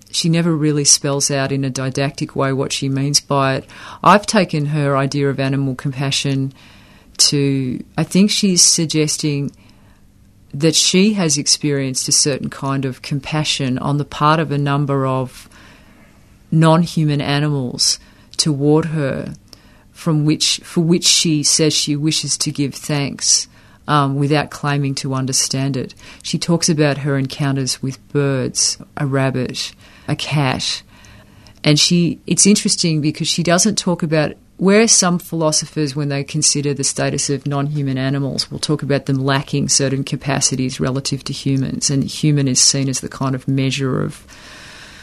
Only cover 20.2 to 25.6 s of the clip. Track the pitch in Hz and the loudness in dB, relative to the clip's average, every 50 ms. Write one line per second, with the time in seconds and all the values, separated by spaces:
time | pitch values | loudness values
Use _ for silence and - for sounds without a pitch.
20.2 | 147 151 156 151 - - - - - - - 180 165 160 170 175 - - - - | 2 2 2 2 0 -2 -2 -4 -6 -4 -2 0 2 4 2 2 4 2 2 2
21.2 | - 175 156 151 143 - - - 160 156 147 - - - 147 143 147 156 151 - | 2 2 0 2 2 2 2 4 2 2 2 0 0 -2 -2 0 0 0 0 0
22.2 | - 139 - - - 151 139 - 143 135 - - - - 151 143 139 127 - - | -2 -4 -4 -4 -4 -4 -2 -2 -4 -4 -4 -8 -6 -4 -2 -2 -2 -4 -6 -4
23.2 | - - - - - - - - - - - - - - 147 151 143 139 139 139 | 0 0 0 0 0 -4 -12 -20 -20 -20 -20 -14 -4 0 2 2 2 2 0 0
24.2 | 147 139 151 151 - - - - - 147 143 143 143 139 139 - - 139 135 131 | 0 2 2 0 0 -2 -6 -6 -4 -2 -2 0 0 -2 -4 -4 -4 -4 -4 -4
25.2 | 131 131 135 - - - - 135 | -2 -2 -2 -2 -2 0 -2 -2